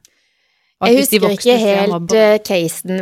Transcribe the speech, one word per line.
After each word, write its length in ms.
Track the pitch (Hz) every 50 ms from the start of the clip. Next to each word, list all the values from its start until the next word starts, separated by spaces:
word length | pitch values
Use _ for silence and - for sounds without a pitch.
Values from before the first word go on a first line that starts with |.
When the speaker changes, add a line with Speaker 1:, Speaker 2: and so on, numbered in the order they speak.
| _ _ _ _ _ _ _ _ _ _ _ _ _ _ _ -
Speaker 1:
Og 80 | 185 220
at 40 | 240
Speaker 2:
Jeg 40 | 269
Speaker 1:
hvis 120 | 285 254
de 80 | 220 214
Speaker 2:
husker 100 | 214 208
Speaker 1:
voksne 240 | 202 190 - 240 247
Speaker 2:
ikke 60 | 233 220
Speaker 1:
ser 140 | 202 196 196
Speaker 2:
helt, 100 | 196 202 180
Speaker 1:
mobberen 400 | 170 170 170 208 220 220 214 214
Speaker 2:
eh, 40 | 214
casen, 520 | 214 - 202 180 165 160 - - - 185 185 185